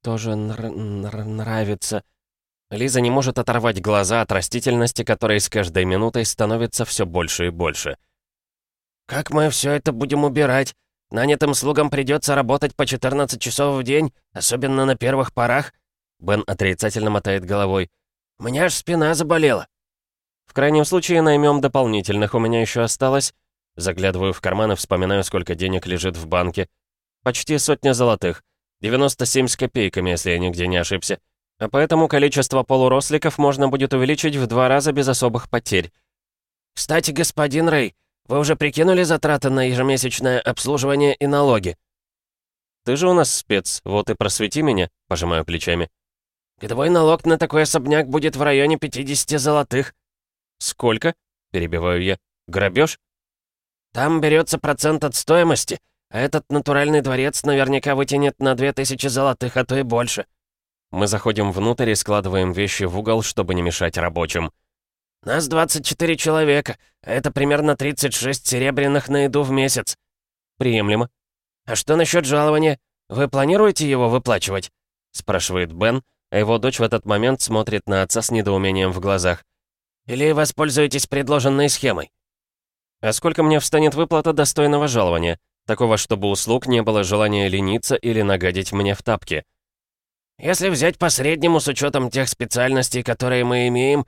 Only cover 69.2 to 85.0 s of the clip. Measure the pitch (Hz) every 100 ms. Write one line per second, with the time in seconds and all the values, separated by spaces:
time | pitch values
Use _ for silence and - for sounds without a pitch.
69.2 | 139 143 139 135 135 131 - - _ _
70.2 | _ _ _ - 127 113 101 107 120 _
71.2 | _ _ _ _ - 113 - 160 165 175
72.2 | 139 147 151 151 156 139 _ _ - 113
73.2 | 139 135 139 190 214 180 151 131 120 123
74.2 | 127 104 - 98 - _ _ _ _ -
75.2 | - 95 - 92 87 82 110 127 - _
76.2 | - 101 107 113 123 - 113 113 101 104
77.2 | 120 131 - 110 110 104 - 98 95 117
78.2 | 110 117 101 98 98 95 95 92 98 98
79.2 | 90 85 _ _ _ _ _ _ - 127
80.2 | 151 151 151 - 151 135 147 139 - 139
81.2 | 135 147 131 139 143 - 135 92 - _
82.2 | _ _ _ _ _ _ _ _ 110 110
83.2 | 170 156 156 156 - 156 151 139 165 160
84.2 | 156 160 143 - 143 147 147 120